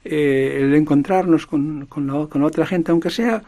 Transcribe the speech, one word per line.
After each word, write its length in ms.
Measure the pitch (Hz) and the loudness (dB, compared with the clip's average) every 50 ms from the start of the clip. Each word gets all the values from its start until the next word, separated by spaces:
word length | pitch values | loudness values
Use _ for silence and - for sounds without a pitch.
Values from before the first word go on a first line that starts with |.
| - | -10
eh, 540 | - 156 151 147 139 135 135 135 139 139 139 | -4 -2 0 2 2 2 2 0 0 0 0
el 120 | 139 139 147 | 2 4 4
encontrarnos 720 | 151 156 147 143 143 139 190 185 185 185 175 165 151 - | 4 4 4 2 2 2 2 0 0 2 2 2 2 0
con, 420 | - 160 143 143 156 151 139 139 | -2 -4 -2 -2 -4 -6 -8 -10
con 200 | - - 151 139 | -10 -8 -6 -6
la, 200 | 135 139 151 151 | -4 -4 -4 -4
con 140 | 151 - 139 | -4 -2 0
la 60 | 147 | 0
otra 180 | 156 156 165 151 | 0 0 -2 -2
gente, 260 | - 190 175 160 165 | 0 -2 -2 0 0
aunque 180 | 170 170 165 170 | 0 0 0 -2
sea 340 | - - 233 240 226 214 - | -2 -2 -2 -2 -2 -4 -6